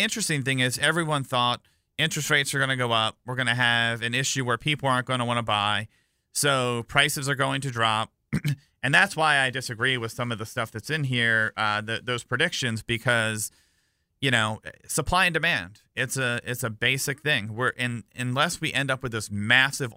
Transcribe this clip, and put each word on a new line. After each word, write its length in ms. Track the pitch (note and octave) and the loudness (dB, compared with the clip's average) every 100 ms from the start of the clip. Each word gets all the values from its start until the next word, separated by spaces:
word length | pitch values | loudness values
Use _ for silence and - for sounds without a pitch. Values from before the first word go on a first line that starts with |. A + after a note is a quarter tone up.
interesting 400 | G#3+ A3+ G3 D3+ | -2 -2 -2 -2
thing 180 | C3 C3 | 0 0
is 200 | B2+ A#2+ | 0 2
everyone 440 | D3 D#3+ D#3+ D3 | 0 2 0 -2
thought 380 | C3 B2+ A#2+ A#2+ - _ _ - | -2 0 0 -2 -8 _ _ -2
interest 320 | D#3 D#3+ C#3+ | -2 -2 2
rates 200 | D3 C3+ C#3+ | 2 2 0
are 40 | |
gonna 180 | C3+ C3 | 0 0
go 140 | B2 | 2
up. 260 | A2+ A2 - - | 2 2 -2 -8
We're 80 | B2+ | -2
gonna 180 | B2 | 0
have 480 | A#2+ A#2+ A#2+ A#2 A#2 | 2 2 4 2 0
an 140 | A#2 B2 | -2 -2
issue 280 | C3 C3+ | 0 -2
where 140 | B2 A#2 | 0 0
people 320 | D#3 D3 C#3 | 0 0 2
aren't 160 | B2+ B2 | 0 0
gonna 200 | B2+ A#2+ | -2 0
wanna 180 | A#2+ | -2
buy. 440 | A2+ G#2 G#2 G2+ G#2+ _ _ _ _ | 0 0 2 0 -4 _ _ _ _
So 520 | - C#3+ C3+ B2 A#2+ A2+ | -2 2 2 2 -2 0
prices 420 | C#3+ D3 D3+ C3+ | 2 2 0 -2
are 60 | C3+ | 0
going 260 | C3+ C3+ | 0 -2
to 80 | C3+ | -4
drop. 420 | A#2 A2+ A2 A2 _ _ | 0 2 2 -2 _ _
<clears throat> 80 | - D3 C#3 _ _ | -4 -2 -4 _ _
And 100 | B2 | 2
that's 220 | E3 G3 - | 4 4 2
why 240 | D#3 C#3+ | 2 4
I 100 | C3 | 2
disagree 480 | B2 B2 A2 B2+ B2+ | -2 -8 -2 -2 0
with 140 | A2+ | -4
some 200 | - A#2+ | -4 -6
of 60 | A2 | -6
the 80 | G#2+ | -6
stuff 240 | - A2+ | -6 -6
that's 220 | A2+ - | -8 -6
in 140 | D#3 C#3 | -4 -2
here, 480 | B2 A#2 A2+ A2 - | 2 2 2 2 0
uh, 240 | G#2+ G#2 | -2 -2
the, 200 | A2 A2+ | -2 -6
those 200 | - A#2+ | -4 -6
predictions, 600 | - B2 E3+ - B2+ A2 | -4 -2 -2 0 -2 -4
because, 640 | - A2+ B2+ A#2+ A2 G#2+ G#2+ - _ _ _ _ _ _ | -2 -2 2 2 2 -2 -6 -10 _ _ _ _ _ _
you 80 | C#3 | 0
know, 320 | A#2+ A2 G#2+ - - - | 2 2 -2 -10 -18 -4
supply 380 | - D3 F3+ F#3 | -4 2 2 2
and 80 | |
demand, 480 | D#3+ E3 D3 F2 G#2 _ - | 2 0 0 -4 -12 _ -4
it's 220 | B2+ C3+ | -4 0
a, 220 | B2+ A#2+ | 0 -2
it's 200 | - B2 | -4 -4
a 60 | A#2 | -4
basic 520 | G#2+ A#2+ C3 - C3+ | 0 0 2 -2 -4
thing. 340 | D3 C#3+ G#2 A2 | 0 0 -2 -2
We're 140 | B2 | -2
in, 340 | - B2 A#2 - - | -2 -4 -6 -10 -6
unless 460 | B2 B2+ E3 E3+ | -2 0 0 0
we 100 | D#3+ | -4
end 200 | - C3+ | -2 -2
up 100 | C3 | -2
with 100 | C3 | -4
this 200 | A2+ - | -6 -4
massive 600 | G#2 G#2 B2 C3+ C#3 C3 | -4 4 4 4 0 -6